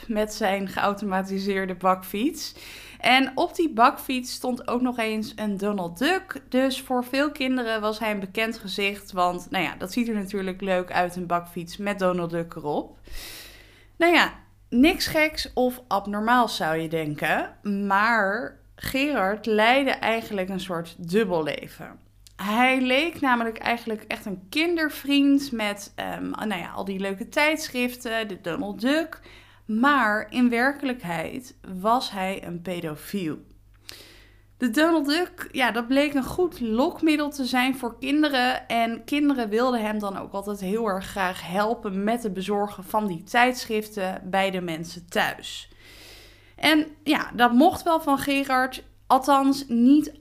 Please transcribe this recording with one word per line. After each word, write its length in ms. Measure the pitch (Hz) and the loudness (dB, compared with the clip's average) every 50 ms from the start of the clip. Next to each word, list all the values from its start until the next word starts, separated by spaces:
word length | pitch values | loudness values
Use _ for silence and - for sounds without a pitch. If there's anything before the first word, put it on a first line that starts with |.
| - | -8
met 260 | - 214 208 214 214 - | -4 -2 0 -2 -2 -2
zijn 340 | - 220 185 196 196 196 | 0 0 0 0 0 -2
geautomatiseerde 1080 | 185 - - - 202 196 202 214 196 185 190 190 196 196 190 196 202 196 190 190 185 180 | -4 -2 0 0 0 0 -2 -2 -2 -2 -2 -2 -2 -4 -4 -2 -2 -2 -2 -2 -4 -4
bakfiets. 800 | 175 185 185 190 190 190 - - 202 240 330 - - - - - - - - - - - - - - | 0 2 2 2 2 -2 -6 -4 -2 0 -2 -2 -4 -8 -12 -12 -16 -18 -18 -18 -18 -18 -20 -8 0
En 320 | - 233 254 269 269 - - | 2 4 4 4 4 2 0
op 200 | - 339 339 - | 0 0 0 0
die 140 | - 339 302 | 0 -2 2
bakfiets 640 | 220 220 240 277 240 - - - 262 254 247 - - | 4 6 6 6 4 2 -4 -4 -4 -4 -4 -6 -8
stond 340 | - - 254 247 247 - | -6 -4 -4 -4 -4 -4
ook 140 | - 220 247 | -2 -2 0
nog 160 | 254 247 247 | 0 0 -2
eens 360 | 240 220 220 214 220 214 - - | -2 -2 -2 -2 -4 -4 -6 -6
een 220 | - 214 208 202 | -6 -4 -4 -2
Donald 420 | 185 196 208 208 196 175 170 170 - | -2 -2 -2 -2 -2 -4 -6 -4 0
Duck. 420 | 254 320 370 381 370 - - - - - | 0 2 2 0 -2 -8 -12 -14 -6 -2
Dus 320 | - 254 262 269 262 - | 0 2 2 2 0 -2
voor 220 | - - 254 247 247 | -4 -2 -2 -2 -2
veel 280 | 247 269 269 294 302 | 0 0 0 0 0
kinderen 500 | 285 - 262 262 254 254 233 220 220 214 | 0 -2 -2 0 0 0 0 -2 -2 0
was 180 | 208 214 214 220 | 0 -2 -2 -2
hij 120 | 226 214 | -2 -2
een 80 | 208 196 | -2 -2
bekend 380 | 190 190 - 226 226 226 226 | -4 -6 -4 -2 -2 -2 -4
gezicht. 540 | 220 - 190 190 208 202 196 202 202 - - | -6 -8 -8 -4 -2 -2 -2 -2 -4 -10 -6
Want, 360 | 190 180 180 180 175 175 180 - | 0 2 2 2 0 -2 -6 -4
nou 140 | - 190 160 | -2 -2 -2
ja, 120 | 139 - | -2 -4
dat 160 | - 190 185 | -6 -8 -4
ziet 160 | - 247 233 | -2 -2 0
er 60 | 233 220 | 0 -2
natuurlijk 480 | 208 190 190 208 196 190 185 185 190 | -4 -4 -4 -4 -4 -4 -4 -6 -4
leuk 300 | 196 190 185 180 180 180 | -2 0 0 0 0 0
uit, 240 | - 180 180 175 175 | 0 0 0 0 -2
een 120 | 180 180 | -6 -4
bakfiets 500 | 175 175 175 170 - - 180 170 170 - | -2 -2 -2 -2 -4 -10 -10 -10 -10 -10
met 220 | - 202 202 196 190 | -6 -4 -4 -2 0
Donald 300 | 185 180 180 180 170 165 | 0 0 2 0 -2 -2
Duck 260 | 170 170 165 170 - | -4 -4 -4 -6 -8
erop. 420 | 165 151 147 151 240 330 - - - - - - - - - - - - - - - - - - - - - - | -8 -6 -4 -4 -4 -4 -8 -12 -20 -14 -12 -12 -10 -10 -12 -16 -16 -18 -18 -20 -20 -20 -20 -20 -20 -20 -10 -2
Nou 160 | - 330 349 339 | 2 4 6 6
ja, 200 | 269 196 185 - - - - _ _ - - | 6 4 4 0 -8 -20 -20 _ _ -8 0
niks 380 | 233 240 269 339 381 - - | 4 6 6 6 6 2 -2
geks 440 | - - 311 302 311 311 - - - - | -2 0 2 2 0 0 -4 -8 -4 -2
of 280 | 254 254 254 247 - - | 0 0 0 0 -4 -4
abnormaals 680 | - 190 202 196 202 202 208 214 233 247 254 233 214 - | -2 -2 -2 -2 -2 -4 -2 2 4 4 4 4 2 0
zou 220 | - 180 156 160 | -2 0 0 0
je 100 | 160 165 | 0 -2
denken. 680 | 160 160 160 156 151 147 147 165 156 185 247 359 - - - - 208 196 196 202 | -2 -2 -2 -2 -2 -4 -2 0 0 0 0 -2 -4 -10 -8 -6 -4 -2 -2 0
Maar 720 | 196 196 196 214 233 233 220 196 190 202 240 277 - - - - - - | 2 2 4 4 4 4 4 2 2 0 -2 -4 -8 -12 -16 -20 -20 -16
Gerard 720 | - - - - 262 277 302 285 220 190 190 214 214 - | -10 -6 -2 0 0 2 2 2 2 2 0 0 -2 0
leidde 460 | 226 214 208 214 233 254 277 277 254 | 2 4 6 6 6 6 4 4 2
eigenlijk 580 | - - - 214 226 226 226 - 214 190 185 190 | 0 0 0 0 0 0 -2 -4 -4 -2 -2 -2
een 100 | 190 180 | -4 -6
soort 360 | 185 185 175 165 170 - - - 175 165 | -4 -4 -4 -6 -6 -8 -12 -12 -4 0
dubbel 340 | 180 220 226 185 175 160 156 | 2 2 2 2 2 0 0
leven. 560 | 143 - - - 156 - - - - 101 - - _ _ - - - - | -2 -4 -6 -8 -12 -16 -16 -16 -16 -18 -20 -20 _ _ -20 -20 -18 -12
Hij 460 | - 190 208 214 240 254 262 262 262 | -6 -4 0 2 4 4 4 4 4
leek 400 | 254 254 254 277 320 339 320 - | 2 2 2 2 2 0 -2 0
namelijk 360 | 285 269 247 233 233 226 220 | 2 2 2 2 0 -2 -4
eigenlijk 460 | - - - 233 233 - 226 214 214 - | -4 -2 -2 -2 -2 -2 -6 -6 -6 -6
echt 180 | - 233 226 - | -8 -8 -8 -8
een 220 | 214 185 185 - - | -8 -10 -10 -10 -4
kindervriend 1040 | - 302 330 349 349 330 311 294 - - - 277 277 285 277 285 277 277 277 - | -2 0 0 2 2 0 0 -2 -4 -4 0 2 4 6 6 6 6 4 2 0
met, 400 | 233 220 214 208 202 202 - - - | -4 -2 -2 -2 -4 -6 -10 -12 -10
ehm, 340 | - 196 185 175 175 185 185 | -8 -8 -6 -6 -6 -6 -6
nou 320 | - - - 214 190 170 | -6 -4 -4 -4 -4 -4
ja, 80 | 175 - | -6 -8
al 160 | - - 196 | -8 -6 -6
die 140 | 190 196 190 | -4 -4 -4
leuke 300 | 196 196 190 190 240 - | -4 -4 -4 -6 -8 -4
tijdschriften, 1000 | - 302 294 302 320 302 311 - - 247 247 247 247 - - 233 226 226 220 | 0 2 2 2 2 0 -4 -6 -4 -2 -2 -2 -4 -6 -8 -4 -4 -4 -4
de 140 | 208 185 175 | -6 -8 -8
Donald 400 | - 175 156 170 190 202 196 196 | -6 -6 -4 -4 -4 -6 -6 -2
Duck. 400 | 226 262 294 320 330 330 - - - - - - - - - - _ | 0 0 2 0 0 -4 -8 -16 -18 -20 -20 -20 -20 -20 -20 -14 _
Maar 640 | - 214 220 262 285 294 269 226 208 208 214 - - | -4 0 2 4 4 4 4 4 2 2 0 -2 -4
in 200 | - 254 247 240 | 0 2 2 4
werkelijkheid 1080 | 233 233 247 277 285 285 285 262 247 - - 175 170 160 160 - - - - - - - - - 190 185 | 4 2 2 0 0 -2 -4 -4 -4 -4 -6 -6 -4 -4 -6 -6 -8 -10 -12 -14 -18 -18 -14 -12 -8 -2
was 320 | 190 220 233 254 247 - | 2 2 2 2 0 -2
hij 320 | 202 196 185 185 196 185 - | -4 -4 -4 -4 -4 -6 -8
een 160 | 175 175 170 | -10 -10 -8
pedofiel. 760 | 170 190 175 175 165 156 151 147 - - - 202 175 151 127 - - - - - _ - - _ _ - - - - - - - - - - _ _ _ _ | -6 -6 -6 -4 -6 -6 -8 -8 -8 -6 -4 -4 -2 -4 -4 -6 -10 -18 -20 -20 _ -20 -20 _ _ -18 -18 -18 -20 -20 -20 -20 -20 -20 -20 _ _ _ _
De 120 | - 254 240 | -4 -4 0
Donald 360 | 220 302 311 320 330 311 277 | 2 4 4 4 4 2 2
Duck, 440 | 285 294 349 359 - - - - - | 0 0 0 -2 -4 -6 -12 -14 -8
ja, 200 | - 262 254 226 | -2 0 0 0
dat 160 | 214 240 233 | 0 0 0
bleek 260 | 233 269 277 294 294 285 | 2 2 2 2 2 2
een 100 | 269 254 | -2 -2
goed 360 | - - - 359 320 - - | -2 0 0 0 0 0 -2
lokmiddel 680 | 240 220 214 240 285 349 - - 311 320 302 294 294 285 | -2 0 2 2 2 2 0 2 2 2 4 2 0 -2
te 160 | 285 277 262 | -4 -4 -4
zijn 320 | 240 254 247 247 269 262 | 0 0 2 2 2 0
voor 220 | - 247 233 233 - | -2 -4 -8 -8 -6
kinderen. 680 | 262 269 285 302 302 294 277 247 247 254 254 - - | -4 0 2 2 4 4 2 2 2 2 0 -2 -4
En 360 | - 226 233 233 233 226 220 - | -2 0 0 0 0 -2 -6 -4
kinderen 460 | - 285 294 294 285 269 247 226 208 | -2 0 2 4 4 2 2 0 0
wilden 320 | 214 226 254 254 247 226 | 2 2 2 2 2 0
hem 180 | 214 214 214 208 | 0 -2 -2 -2
dan 180 | 202 196 190 | -4 -4 -6
ook 160 | 196 - - - | -6 -8 -8 -8
altijd 260 | 196 196 208 208 196 | -6 -6 -6 -6 -4
heel 280 | 190 185 208 226 233 | -2 -2 0 0 0
erg 180 | 208 185 190 190 | 0 -2 -2 -4
graag 420 | - - 202 190 180 185 - 156 | -6 -4 -2 -2 -2 -2 -6 -8
helpen 560 | 165 180 202 208 220 233 226 - 208 190 196 202 | -4 -2 0 0 0 0 -2 -4 -6 -4 -2 0
met 200 | 214 233 - - | 0 0 0 -2
het 100 | 208 180 | -4 -4
bezorgen 500 | 190 185 202 208 202 208 208 - - 185 | -4 -2 -2 0 0 -2 -2 -6 -10 -8
van 240 | - - 214 214 | -4 -2 0 0
die 160 | 196 170 170 - | -2 -4 -6 -6
tijdschriften 960 | - - 240 247 254 247 - - - 220 214 214 214 - 202 185 185 190 - - | 0 2 4 4 4 2 -2 -4 -4 -4 -4 -4 -4 -6 -4 -4 -4 -6 -8 -6
bij 260 | 185 185 190 196 196 | -2 0 0 0 0
de 100 | 185 185 | 0 -2
mensen 480 | 180 170 160 156 170 170 - 175 - - | -4 -4 -6 -6 -8 -10 -12 -14 -10 -4
thuis. 600 | - 214 170 147 - - - - - - - - - - - - - - - - - - - - - - - - - | -2 0 0 0 -2 -6 -10 -12 -12 -12 -14 -16 -20 -20 -20 -20 -20 -20 -20 -20 -20 -20 -20 -20 -20 -20 -20 -20 -6
En 300 | - - 294 320 302 294 - - - - | 0 2 4 4 4 2 0 -6 -4 0
ja, 280 | 285 311 - - - - | 0 0 0 0 -2 0
dat 180 | 214 240 240 233 | 2 4 6 6
mocht 300 | 247 311 370 359 - - | 6 6 6 4 2 0
wel 180 | 349 330 320 | 2 2 2
van 160 | 320 294 277 | 2 2 0
Gerard. 640 | 277 - 285 277 277 277 269 262 254 262 262 - - - - - - - | 2 2 0 0 0 0 0 0 0 0 0 -4 -10 -16 -18 -20 -8 0
Althans, 580 | - 247 262 262 294 277 269 277 269 269 - - | 2 2 4 6 6 4 6 6 4 2 0 -2
niet 460 | - 233 233 240 262 285 311 294 - - - | 0 2 6 8 8 8 8 6 2 -4 0